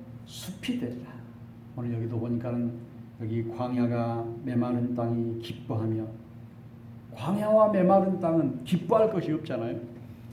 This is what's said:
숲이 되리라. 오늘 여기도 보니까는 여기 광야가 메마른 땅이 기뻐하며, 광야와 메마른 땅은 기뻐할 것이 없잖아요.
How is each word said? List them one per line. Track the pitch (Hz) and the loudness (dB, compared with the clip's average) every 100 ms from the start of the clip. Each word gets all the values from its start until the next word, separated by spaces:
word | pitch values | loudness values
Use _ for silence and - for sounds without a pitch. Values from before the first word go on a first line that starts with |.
| - - | -14 -16
숲이 | - - - 190 - 240 | -16 -14 -12 -8 -6 -4
되리라. | 117 120 - - - - - - - | -4 -8 -12 -14 -16 -18 -18 -18 -16
오늘 | - 120 | -8 -4
여기도 | 113 113 113 | -4 -2 -2
보니까는 | 120 117 123 120 117 117 - - - - | -2 -2 -2 -2 -2 -4 -10 -16 -16 -8
여기 | 113 117 113 | -4 -2 -2
광야가 | - 127 123 120 120 117 117 117 - | -4 -2 0 0 2 0 -2 -4 -6
메마른 | 131 120 120 120 120 | -4 0 0 0 0
땅이 | - 117 117 117 113 | 0 0 0 0 -4
기뻐하며, | - - - 113 110 110 110 - - - - - - - - - - | -8 -10 -4 -2 0 -2 -4 -10 -16 -18 -18 -18 -18 -18 -18 -18 -16
광야와 | - 156 202 214 220 208 | -8 -2 0 6 8 8
메마른 | 202 180 190 190 175 | 8 8 8 6 2
땅은 | 170 165 139 123 | 2 4 2 0
기뻐할 | - 175 - 226 214 | 0 0 4 6 6
것이 | 185 151 | 2 0
없잖아요. | 151 - 123 117 - - - - - - | -2 -2 -4 -4 -6 -8 -14 -16 -16 -16